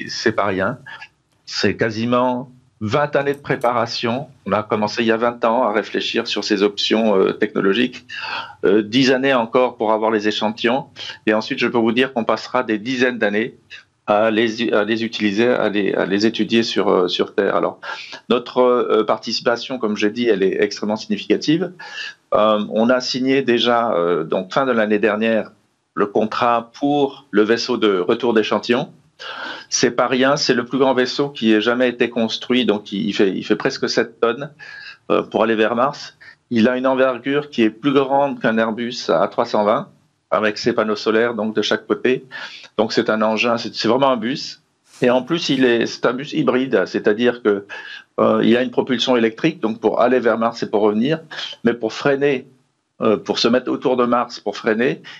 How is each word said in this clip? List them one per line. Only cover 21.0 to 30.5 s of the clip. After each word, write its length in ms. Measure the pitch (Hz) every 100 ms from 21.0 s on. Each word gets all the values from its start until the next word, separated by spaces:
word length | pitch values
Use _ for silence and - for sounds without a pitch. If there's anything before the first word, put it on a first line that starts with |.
| - 101 - 101 - 165 175 - - - - - _
Euh, 280 | 104 107 107 104
on 180 | 107 117
a 100 | 127
signé 420 | 123 131 131 139
déjà, 520 | 120 117 117 117 117
euh, 320 | 87 85 85 82
donc 260 | 95 92
fin 120 | 139 135
de 80 |
l'année 260 | 117 107 107
dernière, 520 | 107 104 113 110 - - _ _ _
le 140 | - 101
contrat 640 | 117 107 - 123 117 117
pour 520 | - 143 147 139 - -
le 120 | 104
vaisseau 340 | 107 117 - 117
de 220 | 107 95
retour 340 | 87 117 123
d'échantillons. 580 | 110 104 107 - 120 175 - _ - - - - - -
C'est 220 | - 123
pas 160 | 120 127
rien, 280 | 131 131 143
c'est 180 | -